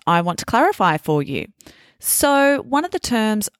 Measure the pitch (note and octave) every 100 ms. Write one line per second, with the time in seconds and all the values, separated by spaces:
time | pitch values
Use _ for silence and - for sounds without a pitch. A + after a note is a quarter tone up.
0 | - E3+ F3 E3 - A3+ E4+ - F#3 D#3
1 | - D3+ C3 - - _ - - _ _
2 | - - C#4+ C#4 C#4 C#4 A#3 C#4 F4+ F#4
3 | - A#3+ A3 G#3+ -